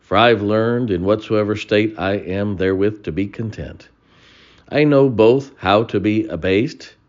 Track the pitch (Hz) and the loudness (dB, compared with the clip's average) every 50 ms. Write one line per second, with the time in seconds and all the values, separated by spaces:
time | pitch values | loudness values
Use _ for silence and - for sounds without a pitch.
0 | _ _ 92 98 113 120 117 104 101 101 107 107 110 117 120 120 127 117 95 87 | _ _ 0 2 4 4 4 2 0 0 0 0 0 0 -2 -2 -2 -2 -2 -2
1 | 90 95 107 110 - - 113 107 107 101 107 - - - 110 104 107 110 107 - | 0 0 0 -2 -2 -2 -2 0 0 0 -2 -6 -4 0 0 0 0 0 -2 -4
2 | 85 95 101 101 - 82 92 98 101 104 101 87 92 95 95 95 98 107 107 - | -4 -4 -4 -4 -4 -6 -6 -4 -4 -4 -4 -2 -2 0 0 0 0 -2 -2 -4
3 | - - 80 85 98 101 - - 120 110 104 - 76 67 - - - _ _ _ | -10 -8 -6 -4 -6 -6 -6 -10 -10 -10 -8 -10 -14 -14 -16 -20 -20 _ _ _
4 | _ _ _ _ _ _ _ _ - _ _ _ _ _ - 139 151 151 143 139 | _ _ _ _ _ _ _ _ -20 _ _ _ _ _ 0 2 2 4 4 4
5 | 139 135 120 104 110 113 123 139 135 - - _ - 92 101 107 113 113 - 104 | 4 4 4 4 6 6 6 4 0 -6 -16 _ 0 2 2 2 2 0 -2 -2
6 | 92 107 107 110 110 110 85 87 80 92 95 101 120 151 - - - - - _ | 0 0 0 0 -2 -4 -6 -4 -2 0 2 2 0 -2 -6 -12 -20 -20 -20 _
7 | _ | _